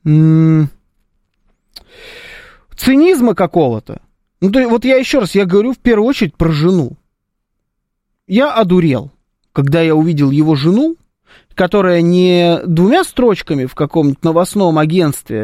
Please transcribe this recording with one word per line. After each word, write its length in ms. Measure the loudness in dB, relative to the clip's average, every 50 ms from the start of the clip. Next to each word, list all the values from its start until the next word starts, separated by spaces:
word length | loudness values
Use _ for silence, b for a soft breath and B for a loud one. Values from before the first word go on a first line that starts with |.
| -2
м, 680 | 0 2 2 4 4 2 2 2 2 2 2 0 -2 -6 _ _ _ _ _ _ _ _ _ _ _ _ _ _ _ _ _ _ _ _ -20 B B B B B B B B B B B B B B B B B B B
цинизма 580 | -6 -2 0 2 2 4 2 2 2 0 -2 0
какого-то. 680 | 0 -2 -2 0 0 0 0 -2 -6 -10 -12 -20 -20 _ _ _ _ _ _ _ -4
Ну, 100 | -4 -2
то 80 | 0 0
есть, 120 | 0 0
вот 120 | -2 -2 0
я 140 | 0 0 0
еще 220 | 0 0 -2 -2
раз, 160 | -2 0 -2
я 100 | -2 -2
говорю 280 | 2 0 0 0 0 -4
в 40 | -4
первую 320 | 0 0 0 2 0 -2
очередь 260 | 0 -2 -2 -4 -2
про 160 | -2 -2 -2
жену. 460 | -2 0 0 0 0 0 -2 -4 -8 _ _ _ _ _ _ _ _ _ _ _ _ _ _ _ _ _ _ _ _ _ _ _ _ _ _ -4
Я 240 | -2 0 0 0
одурел, 600 | 0 0 0 2 2 2 2 2 0 -2 -4 -10 _ _ _ _ _ _ _ _ -6
когда 280 | -4 -2 0 0 0
я 140 | 0 2 2
увидел 360 | 0 0 0 0 0 0 0
его 240 | 0 0 0 0 0
жену, 420 | 0 0 0 0 2 0 -2 -4 _ _ _ _ _ b b b b b b -6
которая 480 | -4 -4 -2 0 0 0 2 2 2
не 600 | 2 2 2 2 2 2 2 2 2 2 0 -2 -2
двумя 380 | -4 0 0 2 2 2 0 -2
строчками 640 | -2 -4 -2 0 0 0 -2 -4 -6 -6 -4 -4
в 100 | -6 -6
каком-нибудь 480 | -6 -6 -4 -2 0 0 0 -2 -2 -2
новостном 560 | -2 0 0 -2 -2 -2 -2 0 0 0 0
агентстве, 580 | 0 0 0 0 0 -2 -4 -6 -10 -10 -8 -6